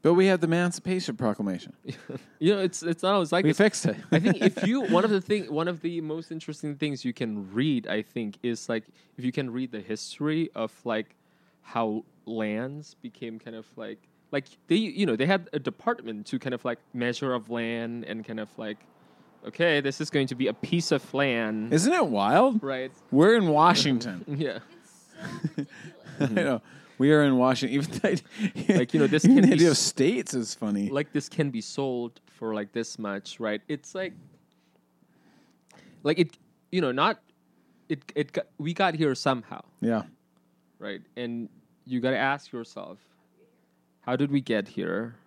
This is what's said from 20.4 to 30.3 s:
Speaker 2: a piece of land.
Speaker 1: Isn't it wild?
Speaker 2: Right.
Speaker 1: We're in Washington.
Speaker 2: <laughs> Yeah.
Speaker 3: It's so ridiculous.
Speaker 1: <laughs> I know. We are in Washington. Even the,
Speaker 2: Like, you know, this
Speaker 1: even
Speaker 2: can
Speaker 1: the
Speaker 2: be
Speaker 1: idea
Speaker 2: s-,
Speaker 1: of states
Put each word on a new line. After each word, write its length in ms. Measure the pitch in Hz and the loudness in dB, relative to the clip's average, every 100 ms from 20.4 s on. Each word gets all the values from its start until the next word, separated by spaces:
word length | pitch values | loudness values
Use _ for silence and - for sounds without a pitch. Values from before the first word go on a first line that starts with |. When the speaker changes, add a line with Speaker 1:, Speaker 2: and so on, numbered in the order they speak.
| 143 | -2
Speaker 2:
a 60 | |
piece 380 | - - 170 165 | -2 -2 0 2
of 200 | 143 - 131 | 0 0 -2
land. 580 | 139 117 110 110 113 | 0 0 -2 -4 2
Speaker 1:
Isn't 200 | 147 208 | 2 4
it 120 | 349 196 | 2 2
wild? 560 | 104 101 156 262 220 | 2 4 6 4 2
Speaker 2:
Right. 300 | 139 131 131 - _ | -2 -6 -8 -12 _
Speaker 1:
We're 240 | 135 180 233 | 6 6 6
in 120 | 180 | 4
Washington. 760 | 147 170 - 147 123 117 92 - | 6 6 6 2 0 -2 -10 -8
Speaker 2:
<laughs> 80 | 143 | -4
Yeah. 220 | 147 107 | -4 -6
Speaker 3:
It's 480 | - - _ - _ - | -14 -20 _ -20 _ -14
so 80 | - - 156 - | -12 -8 -6 -6
ridiculous. 120 | 143 - 156 - - - | -10 -12 -20 -20 -20 -4
Speaker 1:
<laughs> 0 | |
I 140 | 185 202 | -2 0
know. 180 | 147 120 - - - - | 0 -2 -6 -20 -20 2
We 140 | 139 | 6
are 120 | 151 | 6
in 140 | 143 127 | 6 6
Washington. 380 | 127 123 123 139 | 4 2 0 -2
Even 160 | 151 - | -4 -2
the, 720 | 196 170 - - 208 - - 190 | 0 0 -4 -4 -4 -2 2 4
Speaker 2:
Like, 160 | 123 | 4
you 60 | 156 | 2
know, 60 | 143 | 4
this 180 | 151 180 | 6 8
Speaker 1:
even 100 | 269 | 8
Speaker 2:
can 40 | |
Speaker 1:
the 40 | 208 | 8
Speaker 2:
be 40 | 151 | 8
Speaker 1:
idea 160 | 170 | 6
Speaker 2:
s-, 20 | |
Speaker 1:
of 40 | 143 | 4
states 560 | - - 139 165 - | 0 2 2 2 -4